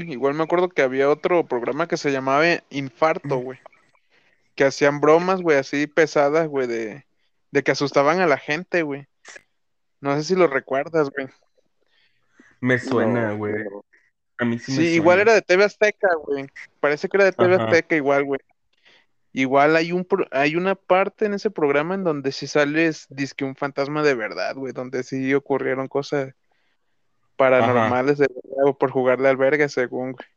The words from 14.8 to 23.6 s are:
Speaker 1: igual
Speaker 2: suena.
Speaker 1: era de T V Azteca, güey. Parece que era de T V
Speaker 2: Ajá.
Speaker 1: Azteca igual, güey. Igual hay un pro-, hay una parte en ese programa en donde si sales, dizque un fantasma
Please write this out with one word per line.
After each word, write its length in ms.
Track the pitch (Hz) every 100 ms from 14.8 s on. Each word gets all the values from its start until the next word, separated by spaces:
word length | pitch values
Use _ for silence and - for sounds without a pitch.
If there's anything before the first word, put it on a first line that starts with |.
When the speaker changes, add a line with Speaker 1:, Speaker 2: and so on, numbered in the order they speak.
| 165
Speaker 1:
igual 220 | 165 160 180
Speaker 2:
suena. 140 | 208
Speaker 1:
era 20 |
de 80 | 214
T 140 | - 180
V 80 |
Azteca, 440 | 202 - 214 - 196 165
güey. 220 | 147 139 135 - - _
Parece 280 | 143 147 190
que 80 | 196
era 80 |
de 80 | 190
T 100 | -
V 100 | 180
Speaker 2:
Ajá. 100 | 185
Speaker 1:
Azteca 320 | 110 165 - 160
igual, 280 | 139 139
güey. 160 | 139 135 _ _ _ _ _ _ _ _ _
Igual 420 | 120 131 139 147
hay 160 | 160 170
un 140 | 175
pro-, 240 | 180 190 -
hay 240 | 131 147
una 220 | 165 185 196
parte 500 | - 185 202 - 214
en 80 |
ese 160 | 202 214
programa 460 | 196 147 143 160 196
en 80 |
donde 260 | 180 143 135
si 160 | - 143
sales, 600 | 151 143 156 165 151 -
dizque 340 | 139 135 -
un 120 | 135
fantasma 460 | 131